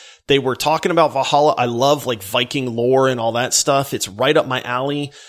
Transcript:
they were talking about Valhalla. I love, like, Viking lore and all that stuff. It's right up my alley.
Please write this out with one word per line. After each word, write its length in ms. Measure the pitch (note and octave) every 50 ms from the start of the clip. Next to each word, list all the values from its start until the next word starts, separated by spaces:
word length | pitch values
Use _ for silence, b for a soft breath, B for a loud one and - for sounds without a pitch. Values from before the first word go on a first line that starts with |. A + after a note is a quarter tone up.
| B B B B B -
they 100 | C#3+ C#3
were 180 | B2+ C3 B2
talking 360 | - - D3 D#3 D#3 - F3+ F3
about 220 | E3 D#3+ C#3+ -
Valhalla. 400 | C#3 C3 - D3+ C#3+ D3 D#3 -
I 80 | - B2
love, 400 | A#2+ A#2 A#2 C3 C#3 D3 - -
like, 180 | B2 D3 G#2+ -
Viking 540 | - - B2 B2 B2 - C#3+ C3 B2+ A2+
lore 320 | A#2 A#2 B2 C3 C3 C3 C3
and 100 | B2+ A#2+
all 140 | A2+ A2+ A2+
that 220 | A#2 B2+ A#2+ -
stuff. 400 | - - D3+ C#3 C#3 C#3 - -
It's 140 | G#2+ - G#2
right 280 | F#2+ G#2 B2 C#3+ D#3
up 100 | D#3+ -
my 140 | C3 B2+ B2+
alley. 500 | - - B2 B2 C3+ C#3+ C#3+ D3 C#3+ C#3 B B B